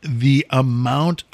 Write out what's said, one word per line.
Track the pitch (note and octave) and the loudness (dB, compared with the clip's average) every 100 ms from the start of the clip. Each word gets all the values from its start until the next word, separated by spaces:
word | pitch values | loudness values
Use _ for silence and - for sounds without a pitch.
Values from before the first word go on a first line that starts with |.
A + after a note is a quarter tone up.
the | D3+ A#2 C3 C3+ - | -8 0 2 2 2
amount | C3+ C3 A#2+ B2 C3+ E3 E3+ - | 0 0 0 -2 -2 -2 -4 -4